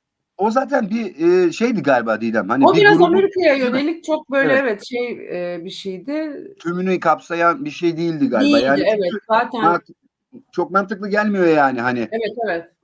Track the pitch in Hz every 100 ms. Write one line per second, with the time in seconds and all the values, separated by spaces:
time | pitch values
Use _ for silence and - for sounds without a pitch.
0 | _ _ _ - - 240 269 277 202 226
1 | 208 143 170 180 180 - 233 214 139 123
2 | 113 107 113 110 95 262 285 392 415 339
3 | 349 370 392 370 330 277 247 262 294 330
4 | - 311 - 277 269 269 269 - - 240
5 | 247 214 - 180 175 175 175 190 196 185
6 | 214 302 311 277 - - 165 180 185 180
7 | 170 156 - 170 170 151 147 143 170 160
8 | 170 160 135 117 285 285 131 139 190 214
9 | 180 202 - 226 247 240 208 175 _ -
10 | _ _ _ - _ - 165 190 196 202
11 | 202 208 214 202 170 156 135 127 123 123
12 | 110 226 214 220 220 170 165 _